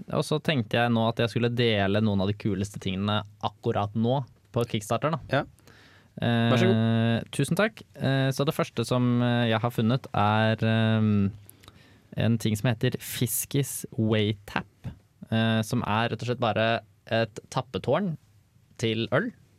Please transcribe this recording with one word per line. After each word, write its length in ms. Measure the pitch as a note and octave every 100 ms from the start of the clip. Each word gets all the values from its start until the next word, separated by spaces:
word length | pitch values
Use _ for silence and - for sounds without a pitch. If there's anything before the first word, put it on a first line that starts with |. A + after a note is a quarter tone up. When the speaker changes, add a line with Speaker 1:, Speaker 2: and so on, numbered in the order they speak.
| -
Speaker 1:
og 100 | -
så 160 | - D#3
tenkte 380 | - C#3 G#2+ A#2+
jeg 100 | A#2+
nå 160 | A#2 A2+
at 80 | A2+
jeg 120 | A#2
skulle 200 | A#2 A#2+
dele 460 | A#2+ A#2+ G#2 G2 G#2
noen 200 | A2 G2
av 60 | F#2+
de 60 | G#2
kuleste 400 | A2 F#2+ G2+ -
tingene 440 | G2 F#2 G#2 G#2 G#2 -
akkurat 500 | G#2 - A#2+ G#2+ G2+
nå 280 | A2 A2+ C#3 B2 - _
på 100 | B2 A#2
Kickstarter, 420 | A2+ - A2+ D3+
da. 80 | D#3+ -
Speaker 2:
Ja. 160 | C3+ - - - - - - _
Vær 400 | - A#2 A#2 A#2
så 100 | A#2+ A2+
god. 60 |
Speaker 1:
Eh, 480 | A2+ A2+ A2+ A#2 A2+ -
tusen 240 | - C#3 E3+
takk. 220 | A3 - -
Eh, 340 | - C3+ C3+ C3+
så 140 | C3 D3
det 60 |
første 300 | - E3 - A2+
som, 340 | B2+ B2 A#2+
eh, 260 | A#2+ A#2+ A#2
jeg 100 | A2
har 100 | A#2+
funnet 360 | A#2+ A2 C3 -
er, 420 | - G#2 G#2+ A2 A2+
ehm, 680 | A2+ A2+ A2 A2 G#2+ G#2 G2 - - - - - - - _
en 220 | - A2 A#2
ting 180 | A#2
som 140 | G#2 C3
heter 220 | A2 B2+ -
Fiskis 840 | - - B2 - - C#3 C3+ - - -
Waytap, 680 | A2 A2 G#2+ G#2 - - - _ - - _ _ -
eh, 320 | A3+ A2+ A2
som 200 | G#2+ B2
er 260 | - G#2+ A#2
rett 80 | A2
og 40 | A#2+
slett 100 | A#2+
bare 400 | A#2 A2 A2+ A#2 - _ -
et 260 | A2+ A2+ - -
tappetårn 680 | C3+ - F#2 A#2+ D3+ G3 D3 _ _ _ _ _ -
til 320 | A2+ A2 A2
øl. 220 | C3+ A#3 - _